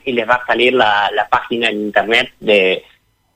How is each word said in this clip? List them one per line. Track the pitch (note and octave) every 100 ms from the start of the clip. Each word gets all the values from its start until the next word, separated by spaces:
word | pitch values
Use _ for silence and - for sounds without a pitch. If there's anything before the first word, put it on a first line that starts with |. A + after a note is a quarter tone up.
| C#3
y |
les | A#2+ A2
va | B2
a | -
salir | A2+ B2+
la, | B2+ G#2+ G2+ G2
la | G#2 G#2
página | B2 - A#2 A2+
en | G#2
internet | G#2 G#2 G2+ A#2+ B2 -
de, | A2 G#2 F#2 F2+ - _ _ _ _